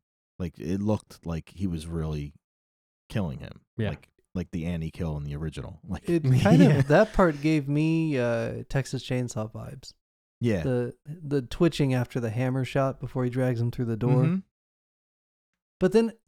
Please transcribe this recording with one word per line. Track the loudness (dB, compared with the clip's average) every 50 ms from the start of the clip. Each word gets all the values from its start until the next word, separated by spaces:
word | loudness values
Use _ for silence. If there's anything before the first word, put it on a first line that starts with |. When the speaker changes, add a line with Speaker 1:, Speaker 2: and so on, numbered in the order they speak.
| _ _ _ _ _ _ _ -10
Speaker 1:
Like, | -10 -10 -10 -10
it | -8 -6 -4 -4
looked | -2 -2 -2 -2 -4 _ -20 -16 -10
like | -8 -8 -8 -10 -12 -12
he | -8 -6
was | -6 -6 -6 -8 -8
really | -6 -6 -4 -4 -4 -6 -8 -10 -14 _ _ _ _ _ _ _ _ _ _ _ _ _ _ -8
killing | -6 -6 -4 -4 -8 -10
him. | -14 -16 -18 -20 _ _ -8 -6
Speaker 2:
Yeah. | -6 -6
Speaker 1:
Like, | -6 -8 -14 _ _ _ _ _ -8
like | -8 -8 -6
the | -6 -6 -4
Annie | -4 -4 -4 -6 -8
kill | -8 -6 -6 -6 -6
in | -6 -8
the | -8 -8
original. | -8 -8 -8 -8 -10 -12 -12 -14 -16 -12
<laughs> | -10
Like | -10 -8 -4 -2
Speaker 3:
It | -2 0 2 4 4 4
kind | 6 8 8 10
of, | 10 8
Speaker 2:
<laughs> | 8
Yeah. | 6
Speaker 3:
that | 4 6 6 6 6 4 4
part | 4 4 4 4 2
gave | 0 2 2 2 2 0
me, | 0 2 2 2 2 2 2 0 0 0
uh, | 0 0 0 0 -2 -4 -6 -8 -8 -4
Texas | -2 -2 -2 -2 -6 -8 -4 -4
Chainsaw | -4 -2 -2 -4 -4 -6 -8 -8
vibes. | -8 -12 -14 -14 -14 -16 -18 -20 -20 _ _ _ _ _ _ _ _ -2
Speaker 1:
Yeah. | 0 0 0 2 0
Speaker 3:
The, | 0 0 0 -2 -4 -8 _ _
the | -16 -16 -12 -8 -4 -2 -2
twitching | -2 -4 -2 2 2 2 2 2 0 2 2
after | 0 -2 -2 -4 -4
the | -4 -4
hammer | -2 -2 -2 0 0 -2 -4
shot | -2 0 0 0 0 -2 -6
before | -10 -8 -4 -4 -4
he | -2
drags | 0 0 0 0 0 0
him | -2 -2
through | -2 -4 -4
the | -4 -2
door. | -2 2 2 4 4 4
Speaker 1:
Mm-hmm. | 2 0 -2 -6 _ _ _ _ _ _ _ _ _ _ _ _ _ _ _ _ _ _ _ _ _ _ _ _ _ _ -2
Speaker 3:
But | 0 2 4
then, | 4 2 2 -4 _ _